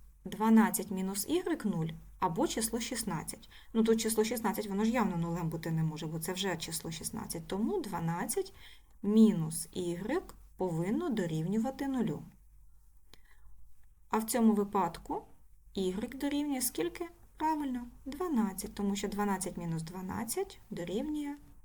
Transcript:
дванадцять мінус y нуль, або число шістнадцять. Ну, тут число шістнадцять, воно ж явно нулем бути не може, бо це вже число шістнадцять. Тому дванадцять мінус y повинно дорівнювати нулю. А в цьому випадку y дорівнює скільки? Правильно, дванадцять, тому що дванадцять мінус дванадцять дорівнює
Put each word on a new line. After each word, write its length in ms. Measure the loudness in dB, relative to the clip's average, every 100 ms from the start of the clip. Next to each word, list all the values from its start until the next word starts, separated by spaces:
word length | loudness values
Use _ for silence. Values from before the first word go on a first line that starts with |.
| -20 -16
дванадцять 640 | -12 0 8 8 8 4 -2
мінус 380 | -2 -2 -2 0
y 380 | 0 0 -2 0
нуль, 220 | 0 -2 -4 -14 -2
або 280 | -2 2 2
число 340 | 2 0 -2
шістнадцять. 680 | -4 -4 -4 -4 -6 -10 -14 -20 -4
Ну, 120 | 2
тут 160 | 4 4
число 240 | 4 2
шістнадцять, 420 | 2 2 -2 -2 -2
воно 180 | 0
ж 60 | 2
явно 260 | 4 2 2
нулем 340 | 0 0 -2
бути 200 | -2 -2
не 120 | 0
може, 240 | 0 -2 -6
бо 120 | -6
це 140 | -4
вже 240 | -2 -2 -2
число 340 | -4 -6 -6
шістнадцять. 560 | -8 -8 -8 -8 -8 -6
Тому 340 | -2 0 0
дванадцять 760 | -2 -2 -2 -2 -2 -2 -4 -8 -18 -20 -20 -6
мінус 680 | 4 8 8 8 0 -4 -8 -4
y 440 | -4 -4 -2 -2 -4 -16 -20 -4
повинно 520 | -2 0 0 0 0
дорівнювати 800 | 0 0 0 0 0 0 -2 -2
нулю. 340 | 0 0 -2 -8 -18 -20 -20 -20 -20 -20 -20 -20 -20 -20 -20 -18 -16 -16 -16 -20 -20 -2
А 100 | -2
в 60 |
цьому 280 | 2 6 6
випадку 720 | 6 4 2 2 -2 -6 -6 -6 -20 -20 -20 -10 -2
y 420 | -2 0 -4 -2
дорівнює 420 | -2 0 0 0
скільки? 480 | 0 0 -2 -2 -10 -10 -20 -2
Правильно, 500 | 0 2 0 -4 -6 -12
дванадцять, 680 | -12 -4 0 2 2 0 -10
тому 220 | -2 0 0
що 120 | -2
дванадцять 480 | 0 0 0 -2 -6
мінус 260 | -4 -4
дванадцять 800 | -4 -8 -6 -6 -4 -4 -4 -6 -10
дорівнює 640 | -8 -4 -2 -2 -2 -4 -8 -14 -20